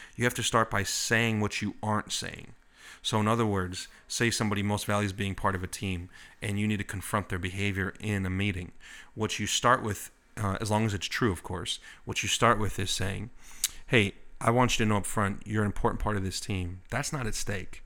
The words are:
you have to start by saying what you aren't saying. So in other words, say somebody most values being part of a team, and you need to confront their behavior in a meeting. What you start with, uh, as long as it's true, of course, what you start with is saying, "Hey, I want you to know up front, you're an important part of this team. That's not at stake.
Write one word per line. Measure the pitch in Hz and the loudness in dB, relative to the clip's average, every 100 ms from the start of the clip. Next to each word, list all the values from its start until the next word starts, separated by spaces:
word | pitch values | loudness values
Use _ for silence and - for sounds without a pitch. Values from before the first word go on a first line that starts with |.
| - - | -12 0
you | |
have | 120 | 0
to | 120 | 0
start | 110 117 113 | 2 4 4
by | 101 | 2
saying | 98 - - 113 117 110 | 0 -2 2 4 4 2
what | 104 - | 0 -2
you | 104 - | -4 -4
aren't | 107 104 - | -2 -2 -2
saying. | - 82 78 - - _ - - - | -4 -6 -10 -14 -18 _ -20 -20 -10
So | - 110 | 0 4
in | 107 | 4
other | 117 110 | 4 4
words, | 98 90 90 - - - | 2 0 -6 -10 -14 -6
say | - 117 | 0 2
somebody | - 107 101 | 2 2 2
most | 104 104 - | 0 0 0
values | 104 104 | 0 0
being | 95 98 | -2 -4
part | 92 98 | 0 0
of | 92 | 0
a | 92 | -4
team, | - 98 90 92 - - - | -6 -4 -4 -8 -16 -20 -8
and | 101 101 | -4 0
you | 107 | 2
need | 104 | 0
to | |
confront | 101 95 - 107 - | -2 -6 -2 -2 -2
their | 92 | -4
behavior | 90 98 101 98 95 - | -4 -2 -2 0 -2 -4
in | 107 101 95 | -2 0 0
a | |
meeting. | 95 101 90 90 - - - - | 0 0 -2 -6 -14 -18 -18 -12
What | - 107 - | -4 -2 -2
you | 104 | -2
start | - 120 127 | 2 4 4
with, | 110 98 - - _ - | 2 -4 -8 -18 _ -4
uh, | 101 95 | -2 0
as | 104 | 2
long | 107 | 2
as | 110 | 2
it's | 98 - | 0 -2
true, | - 117 | 0 2
of | 85 | 0
course, | - 90 87 - - - | -4 -6 -6 -8 -10 -14
what | - - | -8 -4
you | - | -2
start | - 117 107 | 4 4 4
with | 101 - | 2 0
is | 98 | -2
saying, | - 95 98 107 - - - - - - | -2 -2 -4 -8 -12 -16 -6 -6 -6 2
"Hey, | 120 101 - - - | 4 4 0 -12 -2
I | - | 4
want | 123 120 - | 6 6 4
you | |
to | 110 | 4
know | 101 | 4
up | - | 2
front, | 113 98 95 98 | 0 0 0 -2
you're | 104 | 0
an | 104 | 0
important | - 117 - | 2 0 0
part | 107 104 | 0 0
of | |
this | 95 - | -2 -4
team. | - 95 90 90 - | -4 -2 -4 -8 -6
That's | 123 - | -4 -2
not | 147 113 | -2 -2
at | |
stake. | - - 98 - - | -2 -2 -4 -6 -10